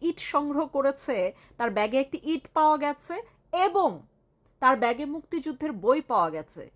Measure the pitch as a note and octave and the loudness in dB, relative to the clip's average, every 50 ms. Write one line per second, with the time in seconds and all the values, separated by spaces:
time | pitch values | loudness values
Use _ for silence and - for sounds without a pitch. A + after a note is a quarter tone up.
0 | C#4 E4+ D#4+ - - - - D4 D4 C#4+ C#4+ C#4+ D#4 C#4+ - C#4 C4+ C#4 C#4 - | -4 -4 -4 -4 -8 -2 -2 0 0 0 -2 -2 -2 -2 -2 0 0 0 0 -2
1 | - - B3 G3+ F3+ F#3+ - - - _ _ - A#3+ A#3 G3 G#3 G#3 G#3+ A3+ C4 | -4 -4 -2 -2 -2 -2 -4 -8 -18 _ _ -4 -4 -2 0 0 -2 0 0 0
2 | C4+ C4+ - E4+ - D4+ D#4+ C4+ - - _ D#4+ D#4 D#4 D4+ C#4+ C#4+ C#4+ - - | 0 -2 -6 -8 -4 -4 -4 -4 -4 -4 _ 4 4 4 4 4 0 -4 -4 -4
3 | - - E4+ G4+ A4+ - _ _ _ _ - F4 F#4 G4+ F4 G4 F4+ C4+ F3+ D3+ | -8 -8 -8 -10 -10 -12 _ _ _ _ 0 2 2 2 4 4 2 2 0 -2
4 | - _ _ _ _ _ _ _ _ _ _ _ - B3+ C4+ A3+ B3 A#3+ A#3 B3 | -12 _ _ _ _ _ _ _ _ _ _ _ 4 4 4 4 2 0 0 -2
5 | D4+ C#4 D4 E4 - _ - E4 C4 D#4 B3+ - - D4+ B3+ F#3+ F3+ A3+ C4+ D#4 | -4 -6 -6 -8 -8 _ -8 -6 -6 -6 -8 -6 -6 -6 -6 0 2 2 2 2
6 | - - A#3+ G3+ E3+ E3 D#3 D#3 - - - - G#2+ - _ | 2 0 0 2 2 0 -2 -6 -10 -12 -14 -16 -18 -18 _